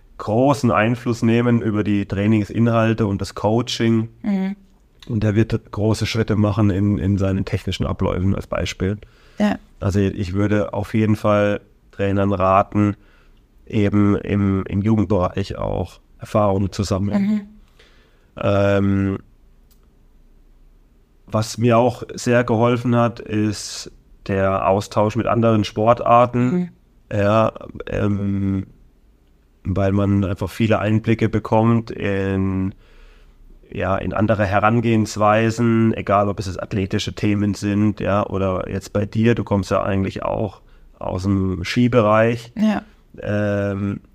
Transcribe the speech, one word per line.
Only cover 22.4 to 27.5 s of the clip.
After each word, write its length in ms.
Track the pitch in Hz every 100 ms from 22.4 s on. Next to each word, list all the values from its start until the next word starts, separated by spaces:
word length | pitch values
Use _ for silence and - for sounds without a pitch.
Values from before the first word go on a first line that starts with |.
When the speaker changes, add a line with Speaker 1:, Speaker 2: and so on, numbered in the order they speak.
Speaker 1:
geholfen 520 | 120 110 120 123 123 120
hat, 240 | 117 110
ist 720 | - 104 107 101 - - - - _ - -
der 420 | 95 98 95 90
Austausch 460 | 98 - 113 107 113
mit 100 | 98
anderen 360 | 107 113 110
Sportarten. 840 | 101 - 110 120 - 120 123 123 123
Speaker 2:
Mhm. 180 | 180 175 - _ _ -
Speaker 1:
Ja, 400 | 104 101 110 113